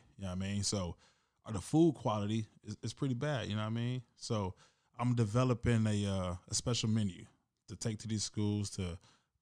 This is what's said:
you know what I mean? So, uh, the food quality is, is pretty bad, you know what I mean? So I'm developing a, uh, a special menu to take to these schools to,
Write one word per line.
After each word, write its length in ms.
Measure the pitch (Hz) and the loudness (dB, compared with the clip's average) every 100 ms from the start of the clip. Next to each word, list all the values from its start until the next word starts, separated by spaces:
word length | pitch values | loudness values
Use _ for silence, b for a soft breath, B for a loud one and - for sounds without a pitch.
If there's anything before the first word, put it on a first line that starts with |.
| - - | -20 -10
you 60 | |
know 60 | 95 | -6
what 60 | 92 | -4
I 20 | |
mean? 240 | 98 101 | -2 -2
So, 340 | 98 101 87 - b b b b - | 0 -2 -4 -8 b b b b -10
uh, 60 | |
the 100 | 104 | -8
food 320 | - 156 170 | 0 4 4
quality 540 | 127 123 107 104 110 107 - | 4 -2 -2 0 -2 -4 -10
is, 120 | 104 104 | -14 -8
is 120 | 113 | -8
pretty 200 | - 139 | -4 -4
bad, 340 | 120 147 135 95 | -2 -2 -2 -2
you 80 | 104 | -2
know 60 | |
what 60 | 107 | -2
I 40 | |
mean? 300 | 117 120 127 - _ | -2 -2 -4 -8 _
So 400 | - 110 95 - b b b - | -4 -2 -2 -6 b b b -2
I'm 160 | 123 | 0
developing 720 | 120 107 120 127 120 120 113 110 | 2 4 4 4 4 4 4 4
a, 200 | 104 101 | 2 2
uh, 280 | 95 90 87 - | 2 0 -4 -4
a 40 | - | -4
special 340 | 127 117 113 | 0 0 2
menu 360 | 110 101 85 - _ _ _ - | 2 2 -2 -12 _ _ _ -14
to 80 | 104 | -6
take 240 | 117 107 | -4 -4
to 80 | 107 | -4
these 160 | 110 | -2
schools 460 | - - 104 104 98 | -2 0 0 0 -2
to, 260 | - 90 85 b b b _ | -4 -6 -6 b b b _